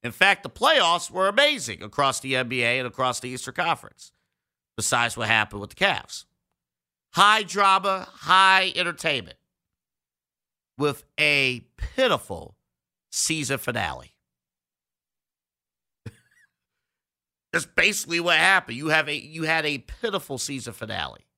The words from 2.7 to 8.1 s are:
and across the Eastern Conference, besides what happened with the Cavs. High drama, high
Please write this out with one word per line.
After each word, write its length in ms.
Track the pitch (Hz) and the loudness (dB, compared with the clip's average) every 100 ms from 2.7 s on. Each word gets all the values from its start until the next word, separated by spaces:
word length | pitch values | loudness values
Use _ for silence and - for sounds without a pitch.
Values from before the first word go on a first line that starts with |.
| 123 | -2
and 80 | 127 | -4
across 340 | - 127 120 | -2 -2 -2
the 100 | 127 | -8
Eastern 240 | 127 - | -12 -10
Conference, 580 | - 170 160 - _ - _ _ _ _ _ _ - | -4 -2 -2 -6 _ -20 _ _ _ _ _ _ -8
besides 400 | 107 123 117 117 | -2 0 0 -2
what 120 | 110 | 2
happened 320 | 113 107 104 | 2 2 -6
with 100 | 104 | -12
the 60 | - | -2
Cavs. 480 | 196 147 - - - _ _ _ _ _ _ _ _ | -2 -2 -8 -18 -18 _ _ _ _ _ _ _ _
High 280 | - 202 220 | 4 6 6
drama, 640 | 196 180 196 190 196 190 | 0 2 4 4 2 -4
high 640 | - | -6